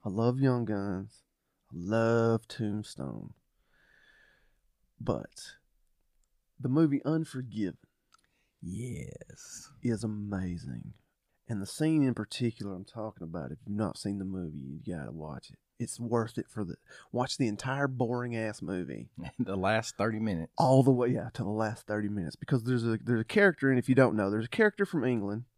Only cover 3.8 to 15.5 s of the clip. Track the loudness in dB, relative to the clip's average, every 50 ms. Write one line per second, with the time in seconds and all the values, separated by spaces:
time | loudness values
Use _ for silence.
3.8 | _ _ _ _ _ _ _ _ _ _ _ _ _ _ _ _ _ _ _ _
4.8 | _ _ _ _ -2 -2 -2 -2 -4 -10 _ -18 -18 -18 -20 _ _ _ _ _
5.8 | _ _ _ _ _ _ _ _ _ _ _ _ _ _ _ _ -2 0 4 4
6.8 | 4 4 4 2 0 0 0 0 -2 -4 -6 -8 -8 -6 -4 -2 -2 -2 -4 _
7.8 | _ _ _ _ _ _ _ _ _ _ _ _ _ _ _ _ -12 -10 -8 -8
8.8 | -8 -8 -8 -10 -10 -12 -14 -16 -18 _ -20 -20 -18 -18 -16 -18 -18 -20 -20 -4
9.8 | -2 0 0 0 -2 -4 -4 -4 -6 -4 -2 -2 -2 -2 -4 -6 -8 -8 -10 -10
10.8 | -10 -14 -18 _ _ _ _ _ _ _ _ _ _ -6 -4 -4 -4 -6 -2 0
11.8 | 2 4 4 4 4 4 2 0 -4 -6 -4 -2 0 -2 0 -2 -8 -8 -8 -8
12.8 | -12 -12 -10 -8 -8 -8 -8 -10 -12 -8 -8 -8 -6 -8 -10 -12 -8 -6 -2 -2
13.8 | -2 -2 -4 -4 -6 -6 -4 -4 -4 -6 -6 -6 -6 -6 -8 -10 -10 -10 -12 -10
14.8 | -10 -8 -8 -8 -8 -10 -10 -10 -10 -10 -10 -12 -14 -18